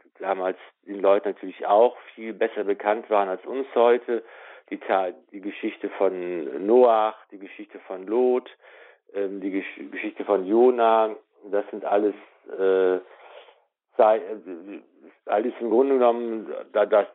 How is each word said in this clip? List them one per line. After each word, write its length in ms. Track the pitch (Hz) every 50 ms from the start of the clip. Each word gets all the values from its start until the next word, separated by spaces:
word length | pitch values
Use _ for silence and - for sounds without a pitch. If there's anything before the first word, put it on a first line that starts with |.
| _ _ _ -
damals 380 | 95 95 98 95 92 92 92 - - - _ _ _
den 180 | - 101 101
Leuten 280 | 92 98 98 101 - 104
natürlich 360 | 92 - - 92 - - -
auch 320 | - 101 107 120 123 - - - - -
viel 200 | 113 110 113 104
besser 300 | 98 113 110 - 107 98
bekannt 460 | 98 101 98 101 104 107 113 107 -
waren 180 | 107 101 101 95
als 180 | 92 92 -
uns 220 | - 120 135 131 - -
heute, 480 | 120 117 120 120 120 - - 117 110 - - - - - - - - _ _
die 80 | 101 98
Ta-, 340 | - - 104 95 95 90 90 - _ _
die 100 | 101 101
Geschichte 480 | 95 101 - - - 107 - - - 101
von 760 | - - 101 95 92 92 87 87 90 85 73 67 65 76 95
Noach, 500 | 104 117 127 127 117 113 110 107 110 - - - _
die 80 | - 98
Geschichte 400 | 98 92 - - 104 - - 92
von 260 | - - 95 92 95 98
Lot, 420 | 110 123 127 127 123 127 127 - - _ _ - - - - - _ _ _ _ -
ähm, 280 | 98 101 95 98 98
die 100 | 92 98
Gesch-, 400 | 92 98 90 - - - - -
Geschichte 340 | - - - 107 - - -
von 200 | 101 101 95 92
Jona, 680 | 92 107 117 123 127 123 120 113 113 113 113 110 107 104 - - _ _ _ - 101
das 140 | 95 101 104 -
sind 160 | - 104 -
alles, 300 | 87 101 104 104 104 98 - - - _ _ _ - - -
äh, 420 | 95 95 95 95 95 92 92 90 - - - - - - - - - - _ _ _ _ _ _ _ _ _ -
sei-, 200 | 117 107 110 110
äh, 640 | 87 85 87 - - 92 90 82 90 101 98 - - _ _ _ - 90 - _ _
alles 280 | - - 104 113 123 - -
im 100 | 117 113
Grunde 260 | 104 120 135 139 135
genommen 560 | 127 123 120 117 120 120 117 113 110 98 - - - - - -
da-, 120 | 107 104
das 220 | 101 110 104 98 -